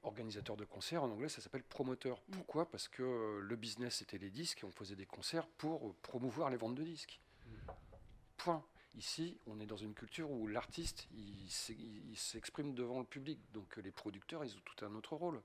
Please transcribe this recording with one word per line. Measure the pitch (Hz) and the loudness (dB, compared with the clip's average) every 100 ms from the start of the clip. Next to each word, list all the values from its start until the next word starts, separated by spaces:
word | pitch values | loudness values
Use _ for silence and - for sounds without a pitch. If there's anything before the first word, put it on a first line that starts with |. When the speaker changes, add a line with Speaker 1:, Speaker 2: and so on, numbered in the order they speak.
Speaker 1:
organisateur | 113 104 113 104 101 107 | -2 -2 -2 -2 0 -2
de | |
concert, | 104 - - 170 | -2 -2 2 4
en | 135 | 4
anglais, | 107 143 | 4 0
ça | - | -2
s'appelle | - 135 | -4 -4
promoteur. | - - 127 127 135 123 - | -4 0 2 4 2 0 -2
Speaker 2:
Mm. | 190 | -6
Speaker 1:
Pourquoi ? | 170 151 165 | 0 2 4
Parce | 101 - | 2 -4
que, | - | 2
euh, | 127 123 110 104 | 4 4 4 2
le | 101 117 | 2 2
business, | 113 110 123 - | 0 0 0 0
c'était | - 98 | -2 -4
les | 98 | -2
disques, | 101 165 - | 0 0 0
et | 104 | -4
on | |
faisait | - 98 98 | -6 -6 -6
des | 95 | -6
concerts | - - 165 160 - | -2 2 2 0 0
pour, | 151 160 120 | 2 2 0
euh, | 92 | -4
promouvoir | - 127 127 120 151 | -4 2 2 6 6
les | 127 | 6
ventes | 117 127 | 2 2
de | 156 | 0
disques. | 160 - - - - 117 | -2 -8 -10 -16 -18 -12
Speaker 3:
Mm. | 110 - - - - - - - - | -10 -8 -10 -12 -14 -14 -16 -18 -2
Speaker 1:
Point. | - 165 151 - - 113 | 4 4 4 -18 -16 -6
Ici, | - - 165 - - | -4 0 0 0 -6
on | 107 | -6
est | 107 | -4
dans | 104 | -2
une | 107 | -4
culture | 104 113 - 160 | -4 -6 -4 0
où | 131 110 | 2 4
l'artiste, | 107 - - 165 - - | 2 2 0 0 0 -8
il | 113 101 98 95 | -8 -8 -8 -4
s'e-, | - - | -2 -2
il, | 110 113 104 110 | -4 -6 -8 -8
il | 110 | -2
s'exprime | - 117 - - 147 | -2 -2 -4 0 0
devant | 127 123 127 | 4 2 2
le | 120 | 0
public. | 139 135 151 - | -2 -2 -4 -4
Donc, | 110 95 - | -8 -6 -6
euh, | |
les | 95 | -4
producteurs, | - 107 98 - 165 | -2 -4 -4 -4 -2
ils | 139 95 | -2 -2
ont | - | -10
tout | - | -6
un | 104 107 | -4 -4
autre | - 156 | -2 2
rôle. | 175 147 | 2 2